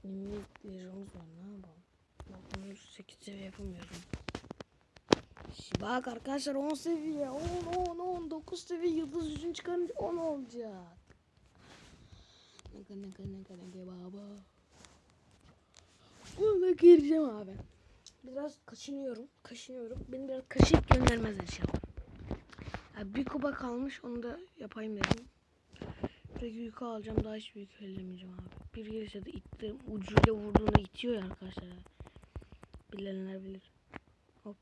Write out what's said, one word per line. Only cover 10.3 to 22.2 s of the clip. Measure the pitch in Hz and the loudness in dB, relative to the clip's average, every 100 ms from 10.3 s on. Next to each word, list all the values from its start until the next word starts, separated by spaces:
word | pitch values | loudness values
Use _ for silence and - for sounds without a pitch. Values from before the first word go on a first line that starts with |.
| 285 240 240 226 190 175 175 - - _ _ - - - - - - - - - - - - - | -2 -6 -8 -10 -10 -14 -20 -20 -20 _ _ -20 -20 -20 -20 -20 -20 -20 -20 -20 -20 -20 -20 -18
Ne | 208 | -16
kadar, | 202 196 | -12 -12
ne | 196 | -12
kadar, | 190 196 | -8 -8
ne | 190 | -8
kadar, | 190 180 180 | -14 -16 -14
ne | |
kadar | 185 185 180 180 | -12 -12 -12 -12
baba. | 202 202 202 - _ _ - - - - - - - - - _ - - - - - - - | -12 -12 -16 -20 _ _ -20 -20 -20 -20 -20 -20 -20 -20 -20 _ -20 -20 -20 -20 -20 -16 2
Bunu | 427 392 | 4 6
da | 370 | 6
gireceğim | 339 349 339 285 320 | 12 12 12 12 4
abi. | 285 214 190 202 - - - - - - | 4 -2 -8 -10 -14 -18 -20 -20 -20 -18
Biraz | 254 262 294 294 - | -10 -6 -6 -8 -20
kaşınıyorum, | 226 - 277 269 220 269 _ | -14 -8 -6 -4 -6 -10 _
kaşınıyorum. | - 240 - 254 226 262 - | -16 -16 -12 -10 -8 -8 -8
Beni | 262 269 | -8 -4
biraz | 262 262 | -6 -4
kaşıyıp | - - - - | 6 8 8 8
göndermezler | 254 247 233 220 196 | 8 8 6 0 -2
inşallah. | 180 - - - - - - - | -6 -2 -2 -2 -4 -12 -14 -14